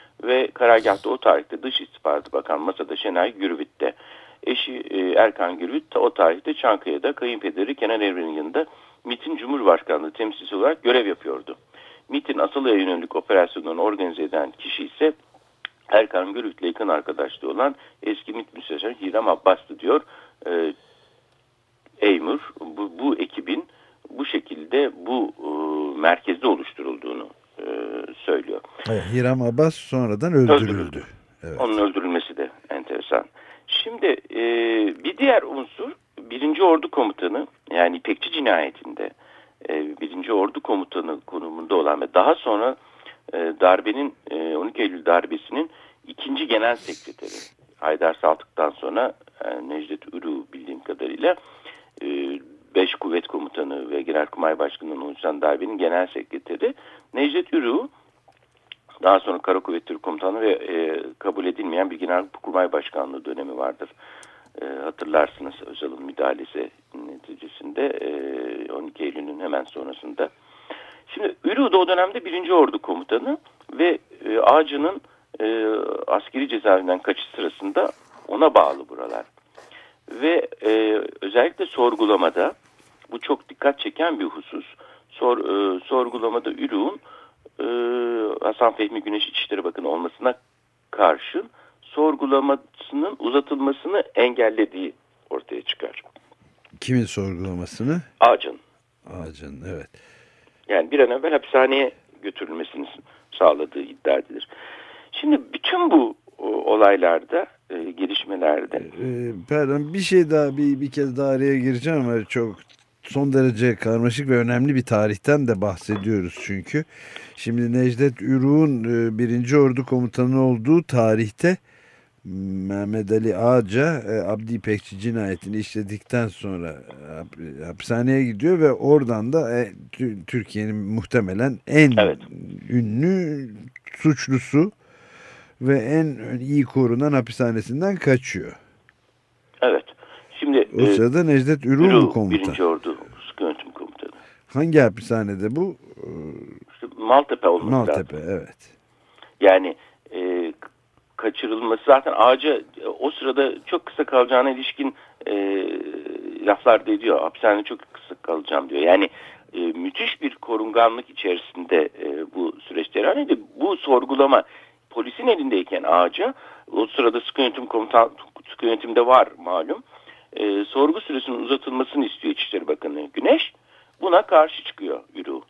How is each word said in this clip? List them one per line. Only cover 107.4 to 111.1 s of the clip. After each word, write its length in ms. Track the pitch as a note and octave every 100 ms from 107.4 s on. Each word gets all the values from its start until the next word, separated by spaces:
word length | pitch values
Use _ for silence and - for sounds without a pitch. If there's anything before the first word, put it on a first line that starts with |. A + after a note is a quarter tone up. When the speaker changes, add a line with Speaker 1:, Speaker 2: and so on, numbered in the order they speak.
| - _ -
Speaker 1:
e, 220 | F2+ E2+
gelişmelerde 840 | E2+ F#2+ D3+ - F#2+ D#2+ D2 F2+ -
Speaker 2:
E, 300 | D#2 - B2+
e, 260 | B2 A#2+ G2+ -
pardon, 440 | D3 C#3 C#3+ D3
bir 60 | F#3+
şey 300 | F3 F#3 D#3
daha, 280 | D3+ C#3+ C#3
bir, 240 | C#3+ C3+
bir 100 | C#3
kez 260 | D3 C#3